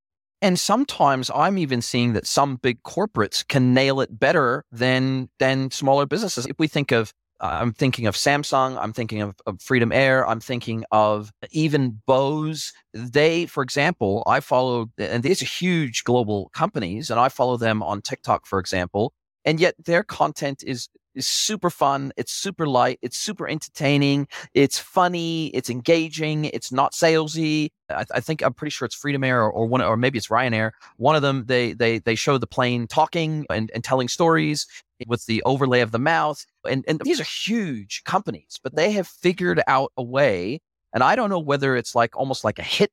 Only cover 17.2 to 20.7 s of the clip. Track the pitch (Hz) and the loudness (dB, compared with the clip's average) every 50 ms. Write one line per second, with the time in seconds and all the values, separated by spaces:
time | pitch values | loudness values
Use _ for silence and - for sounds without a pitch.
17.2 | 123 135 - - 131 123 123 117 120 113 110 110 104 78 101 101 - - 135 - | 2 2 2 0 0 0 0 0 0 0 0 0 -2 -4 -6 -6 -6 -8 -10 -6
18.2 | - - 113 87 - - - 95 90 - - 92 90 92 - 101 107 139 - _ | -2 -2 -2 -2 -2 -2 -4 -4 -2 -2 -2 -2 -2 -2 -2 -2 -2 -2 -4 _
19.2 | _ _ _ _ - - 160 160 170 175 - - 165 - 170 175 - - - - | _ _ _ _ -2 0 2 4 2 2 2 0 -2 0 0 0 0 -2 -2 -2
20.2 | 156 151 147 - 151 143 139 - - - | -2 -2 -2 -4 -6 -6 -6 -8 -8 -8